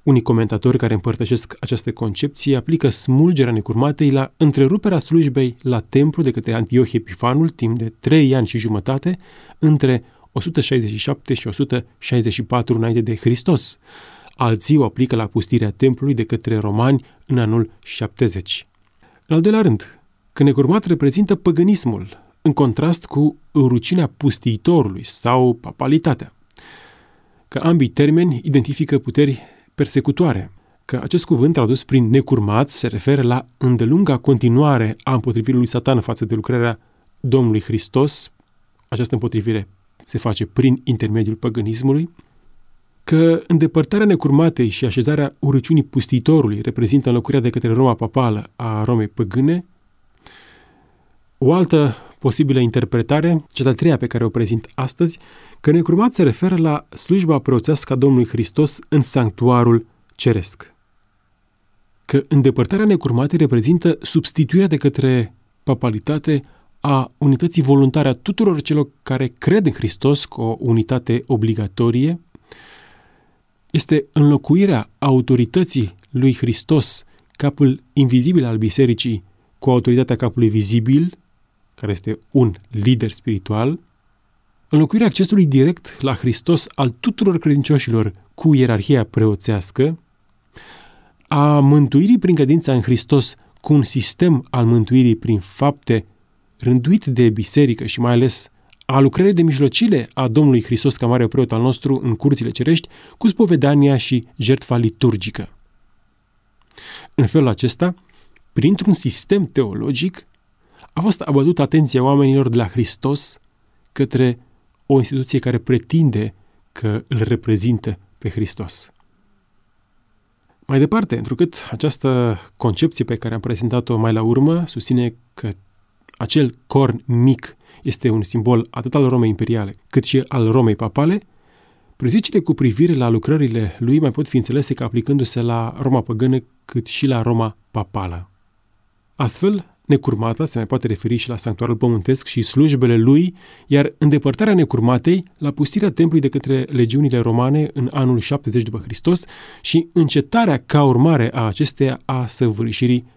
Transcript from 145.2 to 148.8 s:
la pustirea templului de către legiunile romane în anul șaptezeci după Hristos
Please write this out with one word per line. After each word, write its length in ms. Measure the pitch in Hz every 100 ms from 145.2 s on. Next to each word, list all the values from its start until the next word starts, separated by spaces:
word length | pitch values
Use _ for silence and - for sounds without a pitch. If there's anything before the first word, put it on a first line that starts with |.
| - _
la 140 | 143
pustirea 400 | 143 143 208 208
templului 280 | - 165 160
de 100 | 139
către 320 | 135 - 135
legiunile 580 | 127 135 113 131 147 120
romane 500 | 117 113 127 151 151
în 160 | 139 123
anul 280 | 143 127 120
șaptezeci 440 | - 143 - 120
după 140 | 107
Hristos 480 | 110